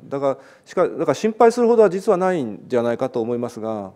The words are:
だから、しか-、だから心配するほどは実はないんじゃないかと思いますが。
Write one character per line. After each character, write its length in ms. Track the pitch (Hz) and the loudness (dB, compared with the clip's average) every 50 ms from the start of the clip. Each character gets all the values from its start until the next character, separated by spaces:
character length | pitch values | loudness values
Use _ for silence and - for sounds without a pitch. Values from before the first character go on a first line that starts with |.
| 69 | -12
だ 160 | - - 139 | -10 -6 -2
か 60 | 139 | -2
ら、 120 | 139 131 - - - - _ _ | -2 -2 -4 -10 -20 -20 _ _
し 80 | - - | -6 -2
か-、 120 | 190 175 | 0 0
だ 120 | - - 123 | 0 0 -2
か 140 | 165 156 | -2 -2
ら 20 | 135 | 0
心 180 | - - 220 | 0 -2 -2
配 180 | 220 - 240 233 | 2 4 4 4
す 120 | 226 247 | 4 4
る 40 | 240 | 2
ほ 100 | 226 240 | 4 6
ど 60 | 220 | 6
は 60 | 220 196 | 4 4
実 240 | 165 196 190 226 | 2 0 0 0
は 60 | 196 175 | 0 2
な 160 | 185 185 185 | 2 0 0
い 80 | 170 | -2
ん 220 | 131 110 101 - - | -4 -6 -8 -12 -8
じ 100 | - 123 | -2 -2
ゃ 60 | 120 | 0
な 100 | 117 117 | 0 0
い 60 | 117 113 | -2 -2
か 100 | 131 127 | -4 -4
と 140 | - 123 | -4 -4
思 120 | 113 113 123 | -4 -4 -4
い 40 | 120 | -4
ま 100 | 120 117 | -6 -8
す 100 | - 113 | -8 -8
が。 340 | 107 110 110 107 98 95 98 | -8 -8 -8 -8 -10 -12 -16